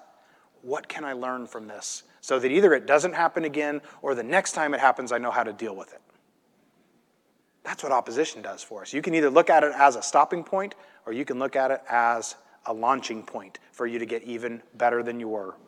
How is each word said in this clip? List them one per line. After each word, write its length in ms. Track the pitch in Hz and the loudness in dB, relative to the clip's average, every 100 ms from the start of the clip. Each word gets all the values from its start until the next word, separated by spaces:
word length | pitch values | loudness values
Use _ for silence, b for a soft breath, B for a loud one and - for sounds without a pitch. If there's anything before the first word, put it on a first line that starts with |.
| - b b b b _ | -20 b b b b _
what 260 | 123 147 - | -10 -8 -8
can 160 | - | -10
I 80 | 147 | -8
learn 340 | 127 127 127 117 | -8 -6 -8 -10
from 220 | 117 107 | -14 -14
this 360 | 104 - - b b | -14 -12 -14 b b
so 180 | - 131 | -2 0
that 100 | 127 | 2
either 240 | 156 202 | 6 6
it 120 | 151 - | 6 6
doesn't 260 | 147 180 | 4 4
happen 320 | 165 165 170 | 2 0 0
again 380 | 160 147 147 147 B B | -2 -2 -4 -4 B B
or 140 | 139 123 | -4 -4
the 80 | |
next 300 | 113 180 190 | 0 0 0
time 200 | - 151 | -2 -2
it 60 | 139 | 2
happens, 320 | 131 127 123 | 4 2 0
I 60 | 120 | -4
know 120 | 120 | -2
how 140 | 120 | -2
to 80 | 113 | -4
deal 240 | 101 113 95 | -6 -8 -10
with 180 | - | -14
it"? 80 | - _ _ _ _ _ _ _ _ _ _ _ _ _ _ _ _ | -20 _ _ _ _ _ _ _ _ _ _ _ _ _ _ _ _
That's 200 | - - | -12 -8
what 80 | 147 | -2
opposition 500 | 131 - 117 156 120 | 0 0 -2 -2 -4
does 220 | 101 98 | -12 -12
for 180 | - 107 | -14 -16
us. 120 | 92 | -10
You 80 | 135 | -6
can 120 | 170 | -2
either 160 | 165 147 | 2 6
look 200 | 139 175 | 6 8
at 160 | 160 147 | 6 6
it 80 | 131 | 6
as 220 | 139 120 | 6 6
a 40 | |
stopping 400 | - 151 147 175 | 2 4 4 0
point, 320 | 165 190 202 - b b - | -4 -4 -4 -10 b b -10
or 60 | |
you 140 | 117 139 | -8 -6
can 120 | 123 | -4
look 200 | 135 139 | -4 0
at 120 | 131 | 0
it 120 | 135 - | -2 -2
as 460 | 120 117 120 110 - b b - | 2 2 0 -4 -12 b b -10
a 60 | |
launching 520 | 110 117 131 - 113 | -2 0 0 -2 -10
point 360 | 101 113 98 - b | -10 -14 -16 -20 b
for 120 | - 120 | -8 -6
you 140 | 117 | -4
to 60 | 113 | -6
get 180 | 117 | -6
even 400 | 113 117 120 117 - | -8 -8 -8 -10 -14
better 300 | 113 123 120 | -2 0 0
than 160 | 120 120 | -2 -6
you 80 | 113 | -6
were 280 | 107 95 - | -8 -8 -14